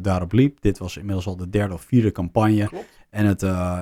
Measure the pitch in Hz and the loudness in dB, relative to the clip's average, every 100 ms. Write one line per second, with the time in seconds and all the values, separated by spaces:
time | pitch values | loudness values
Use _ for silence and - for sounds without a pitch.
0 | 95 92 87 110 143 - 104 - 92 - | -2 -2 0 2 2 2 -2 -2 -6 -10
1 | 101 95 98 90 90 104 101 87 - 123 | -6 -4 -4 -8 -4 -2 -2 -6 0 2
2 | 110 - 87 113 110 107 104 90 - _ | 2 0 -2 2 2 2 0 -6 -16 _
3 | _ 101 104 92 95 92 90 90 | _ 0 0 2 0 -2 -2 -4